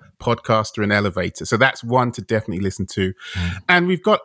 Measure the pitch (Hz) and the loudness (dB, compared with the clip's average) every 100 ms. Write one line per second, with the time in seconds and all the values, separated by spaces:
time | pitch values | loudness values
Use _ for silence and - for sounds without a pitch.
0 | - - - 117 - 110 104 - 104 104 | -6 -8 -4 -2 0 0 0 -2 0 2
1 | 101 92 90 - - 113 131 - 117 123 | 0 -2 -4 -6 -2 2 2 0 -2 0
2 | 123 113 92 110 - 85 95 - 95 - | 0 -4 -2 -2 -2 -4 -4 0 0 2
3 | 95 - - 92 87 87 - 180 180 180 | -2 -4 -10 -6 -4 -4 2 2 4 0
4 | 214 214 | 2 2